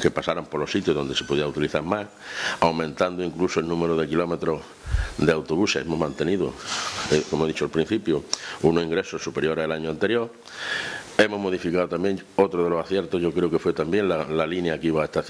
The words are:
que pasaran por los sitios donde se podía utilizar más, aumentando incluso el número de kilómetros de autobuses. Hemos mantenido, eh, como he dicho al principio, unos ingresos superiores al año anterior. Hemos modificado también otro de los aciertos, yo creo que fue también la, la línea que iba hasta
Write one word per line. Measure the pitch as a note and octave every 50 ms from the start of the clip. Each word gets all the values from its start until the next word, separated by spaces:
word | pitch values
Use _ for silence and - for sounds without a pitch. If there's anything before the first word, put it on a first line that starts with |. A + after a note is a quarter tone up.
que | - D#2
pasaran | - D#2 - - E2 E2+ D#2
por | - - D2
los | D2 -
sitios | - G2+ F#2+ F2+ D#2
donde | D2 C#2+ C2+ C#2
se | - -
podía | - C#2+ D2 D2
utilizar | C#2+ C#2 D2 D2 D2 - D2+ D2+
más, | E2+ G#2 G#2 G#2 G#2 - - - - - - - - - -
aumentando | - E2+ D#2+ D#2+ D#2+ D#2 C2+ - F#2+ F#2 F2+ F2+ F2+
incluso | E2+ D#2+ E2 F2+ F2+ - E2+
el | D#2+
número | E2 E2+ E2+ E2+ E2 E2
de | D#2+ D#2+
kilómetros | D2+ D#2 E2 F2 E2+ E2+ D#2 E2+ D#2+ D#2 C#2+ - - - - - - - - - - - -
de | D2 D2+
autobuses. | D#2+ D#2 D2+ - D#2 F2 G#2+ G2+ - C#2 -
Hemos | E2+ E2 E2
mantenido, | D#2+ D2 C2+ C#2 D#2 D#2+ G2 F#2+ E2 C2 - - - - - - - - - - - -
eh, | D#2 D#2 D#2 -
como | D#2+ D2 D#2+
he | D#2+
dicho | D#2 - D2+
al | D2
principio, | - D#2+ D#2 - G#2+ A2 - F2+ D#2 C#2+ C#2 - - - - - - - -
unos | D#2+ E2 E2+ E2+
ingresos | D#2+ E2 F#2 F#2+ - - -
superiores | - E2 - D2 C#2+ D#2 D#2+ D#2+ D#2+
al | D#2 D#2+
año | D#2+ D#2+ D#2+
anterior. | D#2+ D2+ G2+ G2 A2+ A#2+ A#2 A#2 - - - - - - - - - - - - - - - - -
Hemos | - G#2+ G#2 G#2+ G2+
modificado | G2+ F#2+ F#2 F2 - F2 E2 F2+ F2
también | D#2+ F2 E2+ F#2 G2+ G2 F2+ - - -
otro | - G2 F#2+ - F2 F2
de | E2+
los | E2+ E2 E2
aciertos, | - F#2+ G2 F2 D#2+ F#2+ F2+
yo | E2+ E2+
creo | D#2 F2+ F2 E2
que | E2 D#2+
fue | - F2+ D#2+
también | - D#2 D#2+ F2+ G#2+ G2+ F#2
la, | E2+ D#2 D2+
la | C#2 D#2 D#2+ D#2+
línea | D#2+ F2 F#2 F2 E2+ D#2+ D2
que | D#2
iba | E2 D#2 D#2 D2+
hasta | D2+ - E2 D#2 -